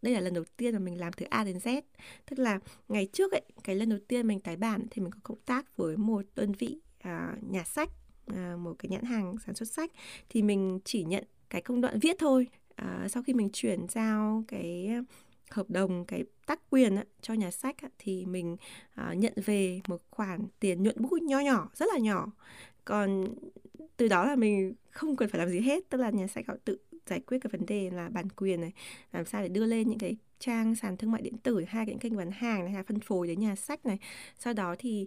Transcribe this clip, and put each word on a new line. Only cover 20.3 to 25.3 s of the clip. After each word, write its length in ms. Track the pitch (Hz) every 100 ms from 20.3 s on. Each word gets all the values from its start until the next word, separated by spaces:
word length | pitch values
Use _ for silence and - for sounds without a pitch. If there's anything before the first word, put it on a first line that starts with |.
| 180 214 -
tiền 220 | 196 175
nhuận 140 | 202 -
bút 240 | 254 339
nho 180 | 320 269
nhỏ, 300 | 285 233 156
rất 120 | - 381
là 60 | 349
nhỏ. 340 | 220 185 165 - - - - -
Còn 420 | - 208 196 196 190 226 - - - - - -
từ 120 | 233
đó 180 | 185 220
là 100 | 277
mình 380 | 214 202 190 - _
không 260 | - 311 269
cần 120 |
phải 100 | 220